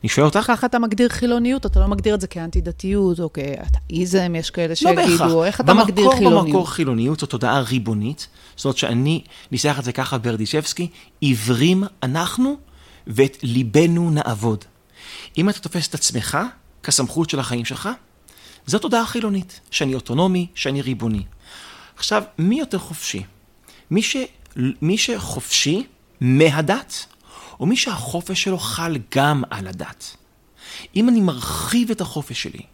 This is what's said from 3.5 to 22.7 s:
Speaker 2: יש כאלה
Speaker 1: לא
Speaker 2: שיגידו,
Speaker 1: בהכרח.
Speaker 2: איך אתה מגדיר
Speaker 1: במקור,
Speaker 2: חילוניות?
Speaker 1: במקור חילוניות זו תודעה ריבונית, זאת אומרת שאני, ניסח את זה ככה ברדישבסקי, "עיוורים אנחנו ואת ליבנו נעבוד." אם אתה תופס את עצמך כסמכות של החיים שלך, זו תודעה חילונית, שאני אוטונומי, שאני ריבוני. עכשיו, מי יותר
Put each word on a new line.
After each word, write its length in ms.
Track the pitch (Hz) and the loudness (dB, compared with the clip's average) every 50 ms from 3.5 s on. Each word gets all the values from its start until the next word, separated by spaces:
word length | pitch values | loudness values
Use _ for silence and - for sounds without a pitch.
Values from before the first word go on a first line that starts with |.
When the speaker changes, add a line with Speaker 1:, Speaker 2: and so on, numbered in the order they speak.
| 139 - - - - - - - - 160 180 180 180 190 180 175 170 165 | -8 -8 0 0 0 0 0 -2 -2 -2 -2 2 2 2 2 2 -2 -2
Speaker 2:
יש 120 | 156 - | -4 -6
כאלה 180 | - - 170 165 | -4 -4 -2 -2
Speaker 1:
לא 80 | 165 | -2
Speaker 2:
שיגידו, 200 | 165 294 349 - - 349 - 170 170 | 2 4 4 4 4 4 4 4 4
Speaker 1:
בהכרח. 280 | 165 170 165 165 165 | 4 4 4 4 2
Speaker 2:
איך 160 | 185 202 - | 2 0 0
אתה 120 | 147 143 185 | 4 6 6
מגדיר 220 | 208 220 202 190 185 208 | 6 6 4 4 4 6
Speaker 1:
במקור, 120 | 254 262 254 | 6 6 6
Speaker 2:
חילוניות? 280 | 208 185 160 202 180 | 6 6 6 6 4
Speaker 1:
במקור 240 | 160 147 185 180 165 | 4 2 2 0 0
חילוניות 480 | - - 165 135 127 113 113 131 156 151 | -2 -2 -2 0 0 0 0 0 0 -2
זו 60 | - | -4
תודעה 340 | - - 117 117 123 113 139 | -6 -4 -2 0 2 2 2
ריבונית, 680 | 131 110 123 127 107 110 113 104 104 117 147 - - - _ - - - - | 0 0 -2 -2 0 0 -2 -2 -2 -4 -6 -8 -12 -18 _ -20 -20 -20 -18
זאת 100 | - - | -6 -4
אומרת 120 | 139 131 - | -4 -2 -2
שאני, 440 | - - 117 117 131 147 160 160 - - - - - - | -2 -2 0 0 2 2 0 -2 -4 -10 -20 -20 -14 -8
ניסח 280 | - 123 - 147 147 135 | -6 -2 0 0 0 0
את 40 | 135 | -2
זה 80 | 123 | -6
ככה 260 | 120 - 131 123 - 127 | -4 -4 -4 -4 -4 -4
ברדישבסקי, 680 | 110 120 117 107 110 104 - 151 151 - - - 175 170 - - - - _ _ | -2 -2 -2 -2 -4 -2 -2 -2 -2 -2 -6 -6 -6 -8 -8 -14 -20 -20 _ _
"עיוורים 640 | - 143 131 113 104 113 127 117 135 170 185 190 196 196 - _ - | 0 0 0 0 2 0 2 4 4 4 4 4 0 -2 -6 _ -6
אנחנו 520 | 127 131 160 175 - - - 254 269 285 285 - - - - - - - - - - | -4 -2 -2 -2 -2 0 0 0 0 0 -4 -10 -20 -20 -20 -20 -20 -20 -20 -14 -8
ואת 300 | 113 107 135 139 - - - | 2 2 2 2 2 -4 -4
ליבנו 680 | 127 117 127 131 113 101 147 165 170 170 170 170 170 | -2 0 0 0 4 4 4 4 6 4 2 2 2
נעבוד." 540 | 156 147 - - 117 101 107 117 110 101 - - _ _ _ _ _ - - - - - - - - - | 2 0 0 -2 -4 -2 0 0 -2 -2 -4 -14 _ _ _ _ _ -20 -20 -20 -18 -18 -18 -10 -2 0
אם 120 | 165 202 | 0 0
אתה 100 | 202 - | 0 -2
תופס 280 | - 165 - 180 156 - | -8 -6 -6 -4 -6 -4
את 60 | - | -6
עצמך 440 | 151 - - - 123 104 - - 143 190 247 - - _ _ - - _ | -2 -2 -2 -2 -2 -4 -2 -2 -2 -2 -4 -8 -14 _ _ -20 -12 _
כסמכות 460 | - 147 - 135 123 - 156 165 156 | -2 0 0 0 0 0 -2 -2 -2
של 100 | - 139 | -2 -4
החיים 260 | 127 117 127 120 117 | -4 -4 -4 -4 -4
שלך, 240 | - 135 - - 196 247 - - _ _ _ _ - - - - - - - _ - | -6 -8 -8 -8 -8 -8 -8 -14 _ _ _ _ -20 -20 -20 -20 -20 -20 -20 _ -2
זו 120 | - 214 | -2 -2
תודעה 260 | - 320 220 233 226 | 0 2 0 0 0
חילונית, 540 | 220 - 240 226 220 202 190 180 - - - _ _ | 0 -2 -2 -2 0 -2 -2 -4 -6 -14 -20 _ _
שאני 240 | - - 156 135 131 | -4 -2 -2 0 -2
אוטונומי, 520 | 127 - - 117 139 175 190 185 180 175 170 _ | -4 -4 -2 0 2 2 2 2 0 -2 -4 _
שאני 260 | - - 143 135 139 | -6 -4 -2 -2 -2
ריבוני. 400 | 139 139 131 104 113 113 110 104 98 - - - - - - - - - - - - - _ - | -2 -2 -4 -2 -2 -2 -2 -2 -4 -8 -14 -20 -20 -20 -20 -20 -20 -20 -20 -20 -20 -20 _ -8
עכשיו, 260 | - - 427 - - - - - | -4 -2 -2 -2 -2 -4 -6 -2
מי 200 | 156 185 226 294 | 0 0 2 0
יותר 180 | 320 - | -2 -2